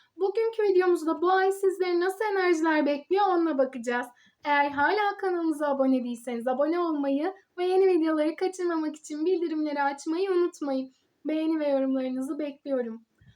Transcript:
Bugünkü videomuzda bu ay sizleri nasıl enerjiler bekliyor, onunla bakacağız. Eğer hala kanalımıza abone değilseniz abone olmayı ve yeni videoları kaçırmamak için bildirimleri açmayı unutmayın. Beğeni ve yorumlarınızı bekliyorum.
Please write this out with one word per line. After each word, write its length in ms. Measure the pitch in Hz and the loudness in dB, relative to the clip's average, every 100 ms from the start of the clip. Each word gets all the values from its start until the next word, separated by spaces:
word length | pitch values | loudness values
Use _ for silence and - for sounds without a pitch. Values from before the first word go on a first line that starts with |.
| _ 330 | _ -4
Bugünkü 460 | 392 440 453 453 | -2 0 -2 0
videomuzda 580 | 415 370 370 339 311 311 | 2 4 4 2 0 0
bu 100 | 349 | 2
ay 200 | 381 381 | 4 2
sizleri 480 | 381 381 349 370 349 | 2 0 0 0 0
nasıl 260 | 381 381 427 | 0 -2 -2
enerjiler 540 | 392 359 320 330 302 277 | 0 2 2 2 2 0
bekliyor, 400 | 285 - 381 403 | -2 -2 0 2
onunla 280 | 349 330 269 | 2 0 0
bakacağız. 500 | 262 262 233 240 262 _ _ _ 302 | 0 -2 -4 -4 -6 _ _ _ 0
Eğer 260 | 285 285 | 2 2
hala 460 | 277 294 415 403 403 | 2 2 2 0 0
kanalımıza 460 | 392 349 330 302 294 | -2 0 0 0 0
abone 360 | 269 262 262 | 2 2 2
değilseniz 440 | 240 233 262 233 247 | 0 -8 -8 -6 -2
abone 320 | 254 302 349 | 0 0 0
olmayı 540 | 339 294 277 277 349 392 _ - | 0 0 0 0 -2 -6 _ -4
ve 80 | 359 | 0
yeni 220 | 381 381 | 4 4
videoları 480 | 349 320 311 302 311 | 4 2 2 0 0
kaçırmamak 600 | 370 370 349 320 302 302 | -4 -2 -2 -2 -2 -6
için 300 | - 302 339 | -12 -4 0
bildirimleri 560 | 349 339 311 302 285 | 0 0 -2 -2 0
açmayı 480 | 277 285 330 330 392 | -2 -2 -4 -2 0
unutmayın. 600 | 359 349 - 285 262 262 _ _ _ 294 | 2 0 -2 -4 -4 -4 _ _ _ -4
Beğeni 340 | 311 320 320 | -2 0 0
ve 80 | 294 | 0
yorumlarınızı 720 | 269 269 262 262 262 269 294 | 0 0 0 -2 -4 -6 -6
bekliyorum. 600 | 294 277 285 262 233 226 _ _ - | -8 -8 -4 -4 -4 -8 _ _ -20